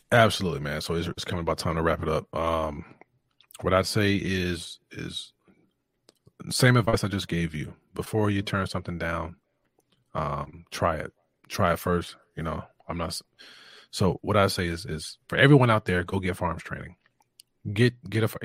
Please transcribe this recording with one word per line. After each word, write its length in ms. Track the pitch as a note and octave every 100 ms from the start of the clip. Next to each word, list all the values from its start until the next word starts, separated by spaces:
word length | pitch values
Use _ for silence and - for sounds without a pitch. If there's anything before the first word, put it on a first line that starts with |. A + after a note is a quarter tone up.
| _
Absolutely, 480 | A#2+ A2 - F#2 D2+
man. 200 | C#2+ D2+
So 140 | -
it's, 140 | E2+ E2
it's 160 | -
coming 180 | - F2+
about 160 | D#2+ D#2+
time 160 | F2 E2
to 60 |
wrap 200 | E2 D#2+
it 60 | D#2+
up. 240 | D#2 - D2+
Um, 480 | E2 E2 D#2 D2 - - _ _ _ _ _ -
what 120 | F#2
I'd 120 | F#2 F#2
say 300 | A2 G2+ G2
is, 640 | F2 F#2+ F2+ E2+ - - _
is 400 | - E2+ - - _ _ _ _ _ _ _ _ _ _ - -
same 260 | - B2+ B2
advice 280 | G#2+ A2+
I 40 | G2+
just 200 | F#2+ F2
gave 260 | E2+ E2
you. 200 | D2+ C#2 - _
Before 360 | - - A2 G#2
you 120 | G2
turn 240 | G2+ G2 F#2
something 300 | F#2+ F2+ E2+
down, 380 | E2 E2 E2 - _ _ _ _ _ _ _
um, 500 | D#2+ D2+ C#2+ D2 E2 -
try 260 | - F2+ D#2
it. 160 | - - _ _ -
Try 240 | - F2+
it 60 | E2
first. 380 | F2+ F2 - - _ -
You 60 |
know, 180 | D#2+ - - _ -
I'm 80 | F2
not 120 | D#2+
s-, 140 | - - _ - - - - _
so 280 | - F#2+ -
what 140 | - G2+
I 100 | G2
say 200 | - F2
is, 180 | E2+ -
is 320 | D#2 - - -
for 80 | E2
everyone 320 | C#3 C#3+ B2
out 160 | G#2+
there, 200 | - F2+
go 160 | E2+ F#2+
get 160 | F#2 E2+
firearms 260 | F2 E2
training. 320 | - - - - _ _ _ _ _ _ G#2+
Get, 340 | G2+ B2 B2 G2
get 140 | G#2+
a 60 | A2
fi-, 100 | -